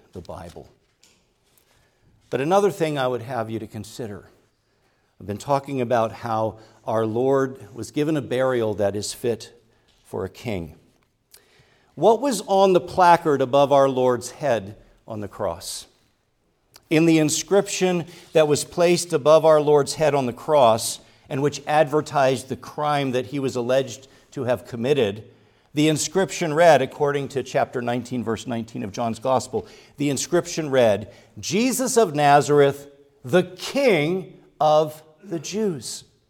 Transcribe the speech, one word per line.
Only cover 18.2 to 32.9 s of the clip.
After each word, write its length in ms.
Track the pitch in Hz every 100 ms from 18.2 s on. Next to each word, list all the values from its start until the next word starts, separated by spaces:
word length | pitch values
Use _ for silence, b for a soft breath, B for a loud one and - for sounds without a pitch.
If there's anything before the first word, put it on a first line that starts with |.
| B
that 120 | 160 151
was 180 | 143
placed 500 | - - 175 175 -
above 320 | 156 135 160 160
our 160 | 151
Lord's 320 | 147 147 135
head 200 | - 151
on 120 | 143 123
the 60 |
cross, 680 | 113 - 151 120 117 - - b b b
and 140 | 143
which 200 | 143 - -
advertised 840 | 151 151 151 147 147 131 131 -
the 80 | 120
crime 560 | - - 151 147 135
that 140 | 127 123
he 120 | 147
was 180 | 131 123
alleged 520 | 120 131 127 107 - b b
to 140 | -
have 220 | 123 120 -
committed, 580 | 117 120 143 107 107 - b b b b
the 140 | 147 151
inscription 680 | 151 - 185 190 - 170
read, 260 | 147 170 143
according 480 | 131 - 143 143 135
to 140 | 127
chapter 400 | 127 139 120 131
nineteen, 400 | 120 123 117 127
verse 240 | 110 107 -
nineteen 360 | 117 113 127
of 100 | 110
John's 260 | 101 117 110
Gospel, 480 | 131 127 - 110 B B B -
the 140 | 143
inscription 600 | 127 - 175 165 - 156
read, 420 | 131 117 101 107 B B -
"Jesus 580 | 101 190 254 202 247 233
of 180 | 208
Nazareth, 760 | 147 143 143 139 147 139 139 -